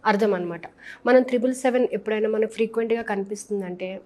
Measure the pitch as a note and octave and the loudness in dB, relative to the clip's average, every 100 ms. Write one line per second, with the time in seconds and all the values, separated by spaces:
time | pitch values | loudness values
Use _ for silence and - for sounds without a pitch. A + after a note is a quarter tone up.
0 | A3+ G3+ G#3+ F#3 F3 E3+ - - - - | 0 2 2 0 -2 -8 -14 -20 -20 -4
1 | A#3+ B3+ B3+ B3 B3+ B3+ C4 B3 A#3+ G#3 | 4 6 6 0 0 0 0 2 0 0
2 | G#3+ G#3+ G#3+ A3 A3 - A3+ A3+ A#3 A#3 | -2 -2 0 0 -2 0 -2 0 0 -2
3 | A3+ G3+ G3 G#3 - G3+ F#3 F3+ F#3 F#3+ | -2 -4 -4 -8 -6 -6 -6 -8 -8 -10